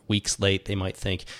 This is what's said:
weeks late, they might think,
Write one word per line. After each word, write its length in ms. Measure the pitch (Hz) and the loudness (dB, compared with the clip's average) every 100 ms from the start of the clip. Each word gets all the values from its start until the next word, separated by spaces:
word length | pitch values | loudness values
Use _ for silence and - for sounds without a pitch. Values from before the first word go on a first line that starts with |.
| - | 0
weeks 320 | 107 - - | 0 0 2
late, 280 | 98 98 - | 2 2 0
they 80 | |
might 220 | 101 95 - | -2 -2 -2
think, 260 | 98 92 - - | -2 -4 -6 -14